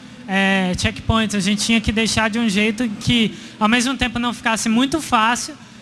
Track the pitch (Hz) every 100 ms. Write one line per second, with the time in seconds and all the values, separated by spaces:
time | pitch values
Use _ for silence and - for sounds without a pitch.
0 | - - - 190 196 190 185 180 220 202
1 | - 226 214 202 190 208 - 226 226 220
2 | 214 226 220 226 233 190 214 220 240 202
3 | - 240 214 - - - 214 240 247 262
4 | 247 240 240 - 240 220 226 220 269 311
5 | - 240 220 240 - 285 - -